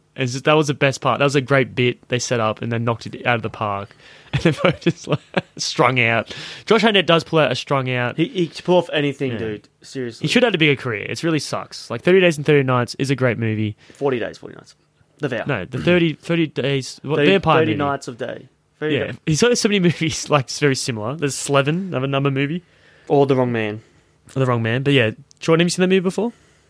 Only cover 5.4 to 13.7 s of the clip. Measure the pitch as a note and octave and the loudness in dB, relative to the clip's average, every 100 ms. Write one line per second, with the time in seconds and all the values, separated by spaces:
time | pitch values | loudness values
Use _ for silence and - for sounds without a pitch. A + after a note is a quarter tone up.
5.4 | - - - - B2+ B2+ A2+ A2+ G#2 - | -8 -10 -8 0 2 4 2 0 -2 -10
6.4 | - - - A3 A3 G3+ D#3+ E3 - D#3+ | -14 -16 0 4 4 4 4 2 4 2
7.4 | D3 B2 - C#3 B2+ B2+ B2 C3 F3 A3 | 2 0 -2 -2 0 -2 -4 -2 -2 -2
8.4 | E3 - - F3+ E3+ D3+ C#3+ C3+ C#3 A#2 | -4 -4 2 2 2 0 -2 -2 -4 -4
9.4 | A2+ G#2 - _ - C#3 B2 A2+ D#3 B3 | -6 -8 -12 _ -14 -8 -8 -4 0 2
10.4 | B3 F3+ D#3 C#3 C3 G#2 G2+ A2+ E3 D#3 | 2 2 2 2 -2 -6 -6 -6 -2 -2
11.4 | - G2+ F#2+ - - A#2 - F#3 F3 D3+ | -4 -8 -10 -16 -10 -4 4 6 4 2
12.4 | C#3+ D3 B2+ B2+ A#2+ - C3+ C3+ B2+ G#2+ | 2 4 4 0 0 -4 -2 0 0 0
13.4 | A2+ G#2+ G#2+ | -2 -2 -2